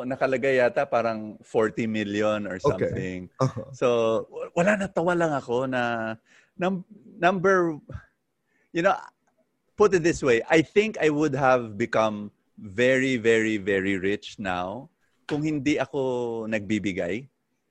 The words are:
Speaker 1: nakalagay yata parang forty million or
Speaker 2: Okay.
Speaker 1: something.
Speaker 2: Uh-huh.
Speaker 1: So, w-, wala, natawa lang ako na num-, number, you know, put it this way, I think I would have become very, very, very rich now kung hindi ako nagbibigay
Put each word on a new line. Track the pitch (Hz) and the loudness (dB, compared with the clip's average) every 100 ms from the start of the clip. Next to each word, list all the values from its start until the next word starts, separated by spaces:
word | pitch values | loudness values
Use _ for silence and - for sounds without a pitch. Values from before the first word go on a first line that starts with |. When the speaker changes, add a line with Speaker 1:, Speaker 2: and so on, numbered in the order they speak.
Speaker 1:
nakalagay | 127 131 135 131 135 131 | -4 -2 -2 0 2 2
yata | 123 147 139 | 2 2 0
parang | 120 113 110 107 101 | 0 0 -4 -8 -14
forty | - 123 110 - 113 | -4 0 0 0 -2
million | 110 101 101 107 107 101 | -2 -2 0 0 0 -4
or | 92 | -2
Speaker 2:
Okay. | 143 | -2
Speaker 1:
something. | - 95 - 92 92 90 - | 0 -2 -4 -6 -8 -8 -2
Speaker 2:
Uh-huh. | 131 110 - | -2 -2 -12
Speaker 1:
So, | 127 131 120 113 110 - | -2 0 2 2 0 -4
w-, | - - | -12 -6
wala, | - 185 208 | 0 2 0
natawa | 190 - 170 | -2 -2 0
lang | 175 165 | 0 0
ako | 143 127 120 131 | -2 -2 -2 -2
na | 127 120 117 110 113 _ _ _ | -2 -2 -2 -6 -8 _ _ _
num-, | - 180 190 - - - - | -4 -4 -4 -8 -20 -20 0
number, | 170 190 185 190 170 151 - - - _ _ _ _ _ _ | 2 4 4 4 2 -4 -12 -20 -20 _ _ _ _ _ _
you | 170 | 0
know, | 185 - - _ _ _ _ _ _ | 0 0 -6 _ _ _ _ _ _
put | - 208 185 | 2 4 4
it | |
this | 165 143 | 2 2
way, | 147 117 - | 2 2 4
I | 165 | 4
think | 170 202 220 - | 4 2 2 2
I | 156 | 0
would | 147 156 | 2 0
have | 135 135 127 113 101 | 2 4 4 0 -4
become | 117 117 110 104 104 _ _ - | -2 0 0 -2 -10 _ _ -20
very, | 107 98 123 131 131 127 | -8 0 2 2 0 0
very, | 110 113 110 110 | 2 4 2 0
very | 95 98 95 98 | 0 0 0 0
rich | 95 104 - - | 0 -2 -6 -10
now | 98 90 92 110 143 _ _ _ | -6 -4 -6 -10 -16 _ _ _
kung | - 147 | -8 -4
hindi | 156 151 131 139 | -2 -2 -2 -2
ako | 127 143 131 123 120 113 110 | -2 -4 -4 -4 -4 -6 -4
nagbibigay | 110 98 107 101 90 87 104 139 _ _ _ _ | -4 -2 -2 -2 -4 -4 -6 -10 _ _ _ _